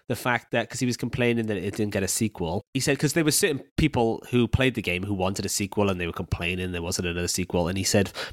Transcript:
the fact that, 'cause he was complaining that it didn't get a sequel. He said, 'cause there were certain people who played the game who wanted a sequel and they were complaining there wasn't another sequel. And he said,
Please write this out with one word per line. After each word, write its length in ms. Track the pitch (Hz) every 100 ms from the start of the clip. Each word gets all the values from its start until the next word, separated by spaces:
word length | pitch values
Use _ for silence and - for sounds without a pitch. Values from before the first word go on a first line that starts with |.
| -
the 80 | 123
fact 360 | 127 120 -
that, 180 | 120 107
'cause 100 | -
he 60 | 123
was 100 | 117
complaining 500 | 123 127 120 117 107
that 100 | 98
it 180 | 95 -
didn't 160 | 104
get 100 | 101
a 40 | 95
sequel. 540 | - 113 - 82 92 -
He 60 | 135
said, 200 | 151 139
'cause 140 | 147
there 100 | 170 151
were 60 |
certain 300 | - 196 135 - -
people 460 | 147 131 113 104 -
who 180 | 123 117
played 280 | - 131 113
the 60 |
game 220 | 92 87
who 100 | 101
wanted 320 | 95 92 98 98
a 40 |
sequel 400 | - 98 - 101
and 100 | 92
they 60 | 85
were 80 |
complaining 580 | - 85 - 87 90 92
there 100 | 87
wasn't 260 | 85 90 90
another 200 | 87 87
sequel. 400 | - 90 90 82
And 100 | 95
he 60 |
said, 280 | 95 104 95 - -